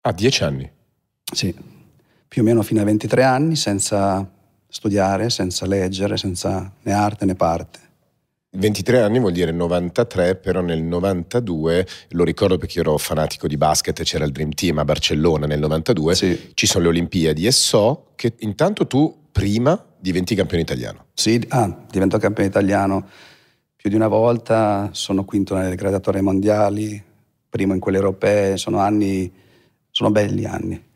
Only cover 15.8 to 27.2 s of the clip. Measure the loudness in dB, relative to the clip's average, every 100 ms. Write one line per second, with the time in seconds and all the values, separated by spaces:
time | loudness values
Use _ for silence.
15.8 | 0 0 2 2 0 -2 -6 -2 0 2
16.8 | 2 2 0 0 0 2 0 2 2 4
17.8 | 4 0 _ -6 -6 -4 -8 0 0 0
18.8 | -2 2 0 -2 _ -2 0 2 2 0
19.8 | -4 _ -4 -2 0 0 0 0 -2 -4
20.8 | -8 -12 _ -4 0 0 0 -2 -2 -4
21.8 | -6 0 0 2 0 0 0 2 2 2
22.8 | 0 -2 -6 -18 -20 -20 _ _ _ _
23.8 | -2 2 2 4 2 0 0 2 2 0
24.8 | -2 -6 -2 -2 0 -2 0 -2 -2 -2
25.8 | -2 -2 0 0 2 2 2 2 2 0
26.8 | -6 -8 -14 _